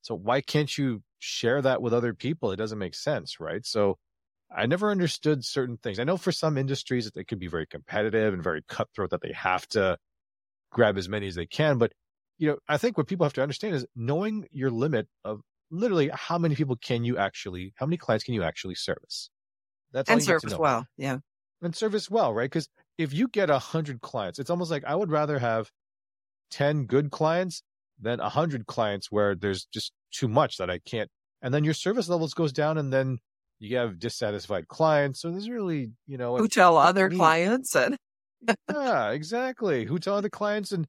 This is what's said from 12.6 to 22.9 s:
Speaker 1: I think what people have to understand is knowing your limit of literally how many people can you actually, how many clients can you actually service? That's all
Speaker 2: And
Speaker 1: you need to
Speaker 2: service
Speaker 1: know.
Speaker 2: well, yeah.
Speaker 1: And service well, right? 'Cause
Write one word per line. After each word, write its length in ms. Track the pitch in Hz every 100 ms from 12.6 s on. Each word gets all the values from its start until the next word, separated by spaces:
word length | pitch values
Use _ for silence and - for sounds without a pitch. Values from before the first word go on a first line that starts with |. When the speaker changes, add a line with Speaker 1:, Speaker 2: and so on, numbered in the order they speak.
| -
Speaker 1:
I 80 | 147
think 180 | 240 202
what 120 | 143
people 160 | 190
have 80 | 151
to 80 | -
understand 320 | 143 135 -
is 120 | 156 123
knowing 520 | 123 117 151 208 214 165
your 180 | 143 131
limit 380 | 117 143 123 - _
of 160 | - 107 - _ _
literally 400 | 165 233 180 139
how 260 | 143 - 175
many 160 | 170
people 220 | 143 143 120
can 280 | - 120
you 140 | 117 120
actually, 560 | 98 - 101 90 92 -
how 100 | 135
many 100 | 170
clients 280 | - 110
can 100 | -
you 80 | 117
actually 340 | 85 - 95 87
service? 540 | - - _ - - _ _ _ _ _ _
That's 160 | 127 135
all 60 |
Speaker 2:
And 80 | 233
Speaker 1:
you 40 | 190
need 60 |
to 80 | 165
Speaker 2:
service 120 | 110
Speaker 1:
know. 100 | 180
Speaker 2:
well, 240 | 151 120 127 -
yeah. 220 | 139 131 - _ _ _
Speaker 1:
And 120 | 170
service 340 | 165 220 208 -
well, 220 | 226 160
right? 180 | 110 131
'Cause 180 | 165 - _ _